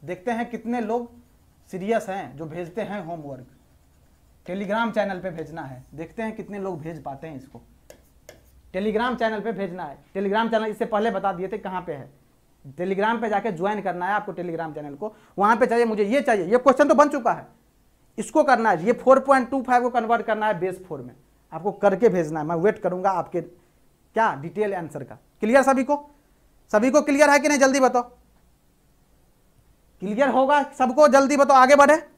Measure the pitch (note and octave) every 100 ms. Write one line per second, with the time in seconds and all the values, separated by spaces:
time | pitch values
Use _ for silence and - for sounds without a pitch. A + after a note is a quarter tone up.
0 | C#3+ F3+ A#3+ A3+ A#3 A3+ - A#3+ G#3+ A#3+
1 | A#3+ - _ _ _ _ _ F#3 G3 A3+
2 | G#3+ F#3+ E3+ C#3 D#3+ D#3+ F3 G3 F#3+ G3+
3 | E3 E3+ C#3+ C3 A#2+ _ _ _ _ _
4 | _ _ _ _ - F#3 G3+ G#3+ A3+ G#3+
5 | G3 F#3 F#3+ E3 D3+ D#3+ C#3 C3 C3 C#3
6 | E3 - A3 A3 F#3+ G3+ G3 F3 D#3 E3
7 | C#3 C3+ D#3+ C#3 - D3 _ _ _ -
8 | _ _ _ - _ _ _ F#3 G#3 G#3+
9 | A#3+ A#3+ A3+ G#3+ G3+ F#3 G3 F3+ D#3+ C#3
10 | _ F#3+ G3+ G3+ A3+ A3+ A3 G#3 A3 G#3
11 | A3 G3 G3 F3+ F#3 G#3+ G3 F#3 E3+ D3
12 | B2+ _ _ _ _ _ C#3 C#3 F3+ F#3+
13 | G#3 A#3 A3+ G3+ A3+ E3 F#3+ G#3+ F#3+ F3
14 | F3+ G#3 G3+ E3+ F3 E3 E3 D3+ D3 C#3
15 | G#3+ - _ - G3+ A3+ A3+ A#3 A#3 G#3
16 | G3+ C4 C4+ A3 F3 A#3 C4+ C4 D4 C4
17 | D4 D4 A#3 E3 C3 _ _ _ _ _
18 | _ - G#3+ D#4 C#4 B3 A3+ F3+ F3+ A#3+
19 | - C4+ C4 C4+ B3 C4+ A#3+ B3 A#3+ A#3+
20 | A3 A3+ G#3+ G#3+ G#3+ F#3+ F3+ F3+ - D3
21 | B2+ - _ _ _ D#3+ F3+ F3 G3+ F#3+
22 | A3+ F3+ D#3 D#3+ D3+ E3+ F#3 - - F#3
23 | F#3+ F#3 D#3 F3 D#3+ _ _ _ _ _
24 | _ - A3 C#3 D#3 G3 G#3+ F#3+ E3 C3+
25 | B2 - _ _ G#3+ C4 C4+ C4 C4 D4
26 | - _ _ _ _ _ _ G#3+ B3 C#4+
27 | D4 C#4 D4 C#4+ C#4+ D4 C4+ C#4 C4 B3
28 | A#3+ _ _ _ _ _ _ _ _ _
29 | _ _ _ _ _ _ _ _ _ _
30 | F#3 G#3 C#4 B3 C4+ D4 C4+ - B3+ B3+
31 | D4+ C4 C#4 C#4+ C#4 C4+ B3+ C#4+ C#4 D#4
32 | -